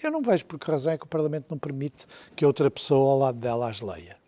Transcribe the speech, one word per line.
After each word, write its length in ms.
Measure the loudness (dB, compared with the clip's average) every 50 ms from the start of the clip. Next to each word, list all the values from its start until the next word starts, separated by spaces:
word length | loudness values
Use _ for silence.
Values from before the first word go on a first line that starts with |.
eu 80 | -4 -2
não 120 | -2 0
vejo 240 | 2 2 2 2 0
por 120 | -4 -14 -8
que 120 | -4 -2
razão 220 | -2 0 0 0
é 60 | -2 -2
que 60 | -6
o 40 | -6
Parlamento 380 | -4 -2 -2 -2 -2 -4 -8 -8
não 80 | -10 -8
permite 480 | -8 -8 -6 -6 -6 -8 -8 -12 -20 -20 -20 -20 -20 -14 -4
que 100 | 2 2
outra 240 | 4 4 4 2 2
pessoa 420 | 0 0 0 2 4 4 6 6
ao 60 | 4 4
lado 200 | 2 0 0 -2
dela 300 | -4 -2 -2 -2 -2 -4
as 120 | -6 -6
leia. 360 | -8 -10 -10 -10 -14 -18 -20 _ _